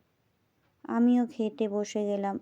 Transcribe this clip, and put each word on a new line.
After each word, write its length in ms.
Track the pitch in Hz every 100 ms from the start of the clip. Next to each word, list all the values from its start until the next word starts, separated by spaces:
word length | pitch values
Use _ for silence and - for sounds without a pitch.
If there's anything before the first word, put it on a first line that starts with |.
| _ _ _ _ _ _ _ _
আমিও 440 | - 226 240 247 240
খেতে 420 | - 220 - 214
বসে 360 | 208 202 214
গেলাম 360 | 208 202 196 196